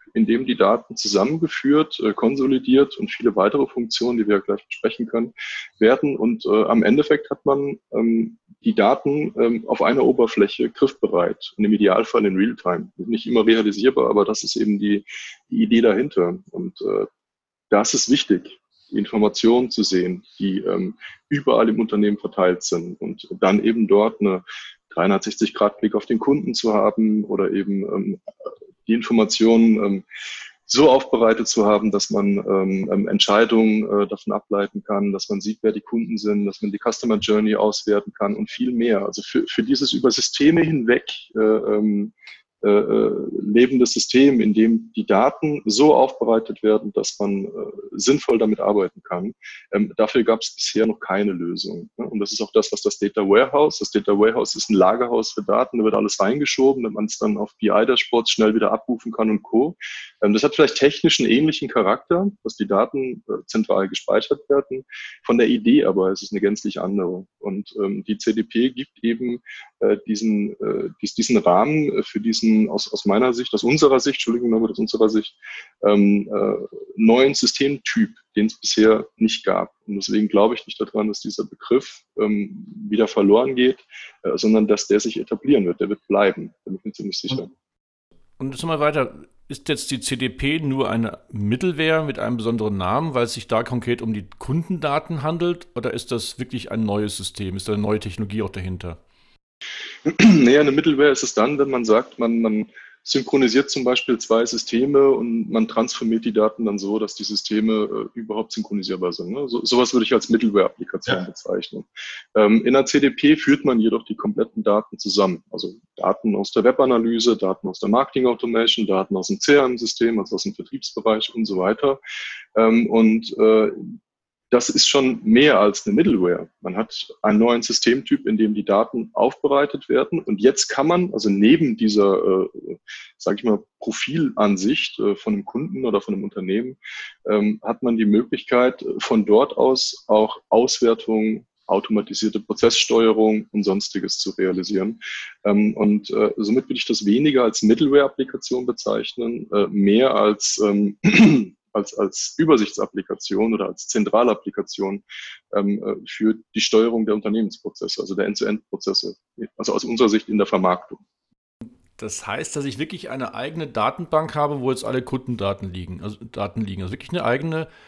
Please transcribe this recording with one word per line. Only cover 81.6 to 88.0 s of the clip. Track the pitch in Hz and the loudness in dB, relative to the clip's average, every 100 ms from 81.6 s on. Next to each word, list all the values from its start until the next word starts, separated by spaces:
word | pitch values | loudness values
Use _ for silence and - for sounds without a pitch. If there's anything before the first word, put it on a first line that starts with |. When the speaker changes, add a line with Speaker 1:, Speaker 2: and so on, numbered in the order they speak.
| - 127 - - _ - | 0 0 0 -20 _ -4
Speaker 1:
ähm, | 107 104 101 - - - 101 | -2 -2 -4 -10 -18 -14 -4
wieder | 107 107 | 0 0
verloren | - 98 107 135 | 2 4 4 4
geht, | 127 127 127 _ - - _ | 2 0 0 _ -20 -20 _
äh, | - 90 | -6 -2
sondern | 107 110 107 | 2 4 4
dass | 107 - | 0 2
der | 104 | 0
sich | 113 110 | 0 -6
etablieren | 107 117 135 135 | -6 -6 2 2
wird, | 90 87 | 2 -2
der | 98 | -4
wird | 101 - | -6 -2
bleiben, | 101 98 - - _ | 2 2 0 -10 _
da | - | -14
bin | 95 | -14
ich | |
mir | 107 | -14
ziemlich | - 104 - | -12 -10 -10
sicher. | - 131 - _ _ _ _ _ | -8 -8 -8 _ _ _ _ _